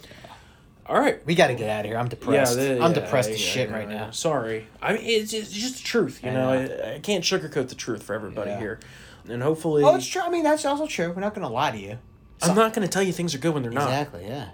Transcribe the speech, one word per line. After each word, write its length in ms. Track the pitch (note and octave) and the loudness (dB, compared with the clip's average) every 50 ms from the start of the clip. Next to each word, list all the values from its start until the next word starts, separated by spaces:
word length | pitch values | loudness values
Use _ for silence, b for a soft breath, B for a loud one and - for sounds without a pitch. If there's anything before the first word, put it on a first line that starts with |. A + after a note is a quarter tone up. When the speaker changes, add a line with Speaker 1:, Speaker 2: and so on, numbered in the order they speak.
Speaker 1:
Yeah. 300 | B B B B B B B B B B B B B B B - - - | B B B B B B B B B B B B B B B -16 -6 0
Speaker 2:
All 120 | D#3+ G#3 | 2 4
right. 240 | C#4+ C#4+ - - - C#3+ | 4 4 2 0 0 0
Speaker 1:
We 80 | F3 | 4
gotta 180 | E3 E3 C#3 B2 | 6 6 6 4
get 160 | A#2 A2 G#2+ | 0 -2 -2
outta 200 | G#2+ G#2+ G#2 G2+ | -2 -2 -2 -2
here. 80 | A2+ A#2 | -2 -2
I'm 100 | B2 A#2+ | -2 -2
depressed. 480 | A#2 - - C3+ C#3 C#3 C3+ B2 A#2+ B2+ | -4 -4 0 2 4 4 6 4 4 4
Speaker 2:
Yeah, 60 | C3+ C3+ C3 | 2 2 2
the, 80 | B2 | 4
Speaker 1:
I'm 100 | C#3 E3+ | 4 4
Speaker 2:
yeah, 100 | E3+ C#3 | 4 2
Speaker 1:
depressed 280 | - - - B2 G#2 G#2+ | 0 0 2 2 2 2
as 100 | - - | 0 -2
Speaker 2:
yeah, 120 | - - | -2 -2
Speaker 1:
shit 180 | - B2+ G#2 G#2 | -2 -2 -2 -2
Speaker 2:
no, 80 | G#2+ G#2+ | -2 -6
Speaker 1:
right 100 | G#2 G#2 | -6 -6
Speaker 2:
no. 80 | G#2+ G#2+ | -8 -8
Speaker 1:
now. 120 | G#2+ G#2 | -8 -8
Speaker 2:
Sorry. 560 | - - - E3 D3+ C3 A2+ A2+ A2+ A2 A2 - - - | -6 -2 0 0 0 0 0 -2 -4 -6 -6 -10 -12 -6
I 120 | - D3 G3 | -2 -2 -2
mean, 100 | A3+ A3 | -2 0
it's, 260 | A3+ A#3 A3 G#3+ G#3+ | 0 0 0 0 0
it's 200 | A3 A3 G#3+ - | -4 -6 -6 -6
just 260 | G3 G3+ A3+ C4 B3+ - | -6 -6 -6 -6 -6 -6
the 60 | - | -6
truth, 380 | - - A#3+ F3+ B2+ - - - | -2 2 2 2 0 -2 -6 -6
you 80 | B2+ | -2
Speaker 1:
I 20 | C3 | 0
Speaker 2:
know? 260 | C3 C3 C3 C3 C3 C3 | 2 2 2 2 2 0
Speaker 1:
know. 120 | C3 - - - A2 | -2 -6 -6 -6 -8
Speaker 2:
I, 40 | A2 | -8
I 40 | D3 | -6
can't 220 | D#3+ G3 G#3 F3+ E3+ | -4 -2 -2 0 0
sugarcoat 460 | - F#3+ F3+ - - - D3+ B2+ - | 0 0 0 -2 -2 -4 -4 -4 -4
the 60 | - | -6
truth 260 | - - C3 A2+ G2 | -10 -8 -6 -6 -6
for 140 | - - G#2 | -6 -6 -6
everybody 340 | G#2 G#2 F#2+ - G#2+ G2+ G2+ | -6 -6 -8 -8 -6 -6 -6
Speaker 1:
Yeah. 100 | G2+ G2+ | -6 -6
Speaker 2:
here. 200 | A2+ G2 F2+ - B B B B B B B B B G2+ | -6 -6 -8 -10 B B B B B B B B B -8
And 120 | A#2 A#2+ | -6 -2
hopefully 440 | B2+ D3+ D#3+ D#3+ - E3 D3+ D3 C#3+ | 0 0 0 0 0 2 4 6 8
Speaker 1:
Oh, 100 | D4 E4+ | 8 8
it's 100 | F#4 - | 6 4
true. 160 | - - F#4 | -2 -2 -2
I 80 | F4 F4 | -2 0
mean, 140 | F4 E4+ D#4+ | 0 2 2
that's 220 | D4 D#4 D4+ - | 2 2 2 2
also 200 | C#4 D4 D4 D#4 | 0 0 0 -2
true. 240 | D4+ - - E3 E3+ F3 | -4 -4 -4 -4 -4 -4
We're 80 | F#3 | -4
not 120 | G3 G#3 G#3 | -4 -4 -4
gonna 140 | G#3 F3 C3 | -4 -6 -4
lie 220 | A2 B2 D3 C#3+ | -2 0 0 0
to 60 | A2+ G#2+ | -2 -4
you. 200 | G2 G2 G#2+ B2 - - - - - - - - | -8 -10 -12 -12 -14 -18 -20 -20 -20 -20 -10 -2
Speaker 2:
I'm 80 | - E3+ | 0 2
Speaker 1:
So 40 | F#3 | 6
Speaker 2:
not 180 | G#3+ A3+ A3 A3+ | 6 6 4 4
gonna 160 | A3+ G3 E3+ | 0 0 0
tell 120 | - F#3 | 2 2
you 120 | G3 F#3 E3+ | 2 2 2
things 200 | - F3 E3+ E3+ | 0 -2 -2 -2
are 40 | E3+ | -2
good 160 | - E3+ D#3 | 0 0 0
when 100 | C#3+ B2 | 0 -2
they're 80 | A#2 | -2
not. 120 | A#2 C#3 C#3+ B2+ | -2 0 0 2
Speaker 1:
Exactly, 380 | B2+ C#3+ D3 C#3+ - F2 F#2 G#2 | 2 0 -2 -4 -8 -12 -10 -10
yeah. 220 | B2+ C#3+ A#2 F2 | -10 -10 -10 -12